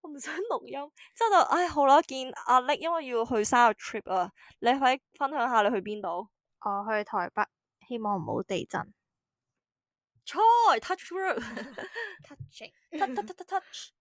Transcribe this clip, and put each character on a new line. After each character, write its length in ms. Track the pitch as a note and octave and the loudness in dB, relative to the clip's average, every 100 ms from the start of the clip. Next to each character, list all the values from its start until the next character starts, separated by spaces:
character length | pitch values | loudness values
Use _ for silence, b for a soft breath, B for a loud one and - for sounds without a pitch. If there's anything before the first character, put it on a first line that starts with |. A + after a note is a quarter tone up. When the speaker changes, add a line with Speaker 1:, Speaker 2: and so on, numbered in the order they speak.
Speaker 1:
我 100 | E4+ | -14
唔 80 | C#4+ | -12
想 160 | - | -10
錄 300 | - A4 C4+ - | -8 -4 -4 -6
音， 60 | C4+ D4 _ B | -12 -12 _ B
之 100 | - | -2
後 60 | A4+ | 4
就， 60 | G4 - | 6 4
唉， 160 | E4 F4 | 2 0
好 180 | D4 C#4 | 2 6
啦， 140 | C#4 | 6
見 280 | - C4 C4 - - | 6 -8 -8 -10 2
阿 140 | B3+ | 2
力 140 | B3 D4 | 2 -2
因 100 | D#4+ | -2
為 140 | E4+ C#4 | -4 -2
要 180 | A#3+ | -2
去 200 | A3+ A#3+ | 0 0
生 240 | G#3+ A#3+ A#3+ | 2 6 4
日 20 | |
trip 380 | G#3+ - A3 - | 4 -8 -10 -4
啊， 180 | F#3 F3+ _ b b | -2 -2 _ b b
你 120 | A#3 C4+ | 0 2
快 180 | C4+ C4 | 2 0
啲 40 | _ _ | _ _
分 120 | C4+ | -6
享 180 | D4 A#3+ | -2 0
下 140 | A#3 | 4
你 60 | G#3 | 4
去 60 | A#3 | 2
邊 200 | F#3 G#3+ | -4 -8
度？ 260 | G3 F3 G#3 _ _ _ | -6 -6 -10 _ _ _
Speaker 2:
我 220 | G#3 G3+ G3+ | -6 -4 -2
去 140 | G#3+ | -4
台 240 | G#3 G#3 F3 | -2 -4 -4
北， 120 | - G#3 _ _ _ _ | -4 -4 _ _ _ _
希 100 | A#3+ | -6
望 180 | G#3+ G3 | -4 -4
唔 80 | - | -2
好 160 | A2 | -6
地 220 | F#3+ F#3 - | -4 -6 -6
震。 140 | - G#3 _ _ _ _ _ _ _ _ _ _ _ _ _ | -8 -10 _ _ _ _ _ _ _ _ _ _ _ _ _
Speaker 1:
菜， 140 | - D4+ A4 A#4 A4+ A#3 | -10 2 6 6 6 2
touch 320 | - F#4 - | 0 -6 -6
wood。 240 | F4+ F#4+ C#4+ | -6 -2 -4
Speaker 2:
<laughs> 840 | A#3 A#3 C#4 - F#4+ A4+ A4 F#4+ | -6 -12 -12 -12 -12 -10 -12 -12
Touching。 500 | - C#4+ - - A3 _ _ D#4 | -20 -18 -18 -18 -20 _ _ -6
Speaker 1:
touch，touch，touch，touch。 920 | D4 B3+ G#3+ F4+ F4+ F#4+ - - - _ | -4 -4 -8 -12 -6 -6 -6 -18 -18 _